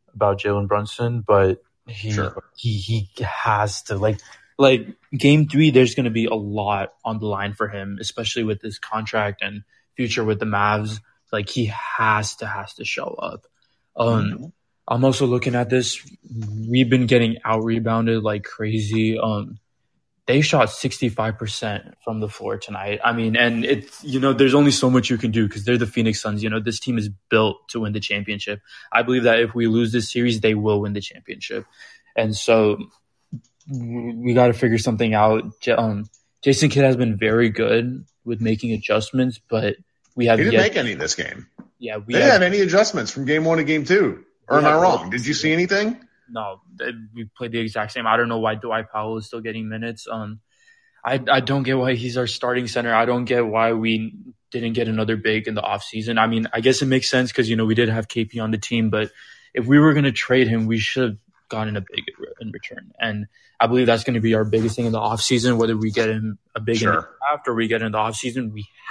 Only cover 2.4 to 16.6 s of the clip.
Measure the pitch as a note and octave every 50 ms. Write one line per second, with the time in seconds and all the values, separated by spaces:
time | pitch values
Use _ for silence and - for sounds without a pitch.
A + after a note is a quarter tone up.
2.4 | - _ _ - - A#2 A2 G2+ F2+ G2+ A2+ A2 G2+ - - - B2 F#2+ - -
3.4 | - A#2 G#2+ G#2 G#2+ G2+ F#2+ - - - G#2+ G2 G#2 A2 G#2 - - - - -
4.4 | _ _ _ - C#3 C3+ C3 A2+ - G2 - _ _ - - C#3+ - C#3 D3 D#3
5.4 | D3+ D3+ C#3+ C#3+ D#3+ D#3 B2 C3 B2+ A#2 - - B2+ A#2+ A2 A2+ A2 A2 A2+ A2
6.4 | G2+ G#2 G#2 G#2+ G2+ G2+ G#2 G2 G2 - _ _ - A2+ A2+ G#2+ G#2+ G#2+ G2+ G2
7.4 | G2+ G2+ G2+ - G#2+ G2+ G#2 G2+ G2 G2+ G2+ F#2+ - - - - A2+ - - B2
8.4 | A2+ A2 G#2+ G#2 - A2 G#2+ - - - A2 A2 A2 G#2+ - A2 G#2 G#2 G2+ -
9.4 | G2+ G2 G#2 G#2 G#2 _ _ _ _ _ _ - B2+ A2+ - B2 A2 G#2+ G#2+ G2
10.4 | A2 A2 G#2 G2+ G2+ G#2 G#2+ G#2+ G#2+ G#2+ G#2+ G#2+ - _ _ _ _ - - G#2+
11.4 | G#2 - - C3 A#2 G#2+ G2+ - - - - - A2 A2 G#2+ G#2+ G#2+ G#2 - -
12.4 | A2 G#2 G#2 G2+ G2 - - - - - - - - - - - - - - -
13.4 | _ _ _ _ _ _ _ _ _ _ - - A#2 A#2 A2+ A2 G#2+ G2+ - -
14.4 | C#3 E3 - _ _ _ _ _ - - A#2+ A#2+ C3 C3+ B2+ - C#3 B2 B2 B2+
15.4 | - C3 A#2+ B2 A#2+ G#2+ B2 B2+ B2 - - - - - - - _ - A#2+ A2+
16.4 | A2 G#2 G#2 A2